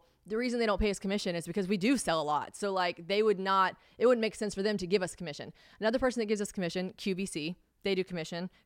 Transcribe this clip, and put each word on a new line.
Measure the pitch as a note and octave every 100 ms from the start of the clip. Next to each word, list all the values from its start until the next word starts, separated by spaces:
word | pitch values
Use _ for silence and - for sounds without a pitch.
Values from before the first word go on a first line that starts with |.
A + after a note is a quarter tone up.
| _ _ F3
the | A3
reason | B3 A#3+
they | A3+
don't | G3
pay | G#3+
us | F#3+
commission | G3 G3+ G3 E3+
is | E3
because | G3+ F#3
we | G#3
do | G#3+ C4+
sell | - D#3+
a |
lot. | D3+ D3 - -
So, | G3+
like, | F#3+ F3 E3 E3+
they | G3+
would | A3 F#3
not, | F#3+ G3 F#3 - _ -
it | A#3
wouldn't | A#3+
make | A3 -
sense | G#3 G3
for |
them | G3+ G3+
to | F3+
give | G3
us | F#3
commission. | - E3+ C#3+ - - - -
Another | G#3+ B3
person | B3+ A#3+
that | G#3+
gives | G#3+
us | G#3
commission, | - E3+ F3+ F#3 -
Q | G3+ F#3
V | G3
C, | E3 D3+ F3+ _ _ G3
they | F#3
do |
commission. | F3+ F3 D#3 E3+ F3+ -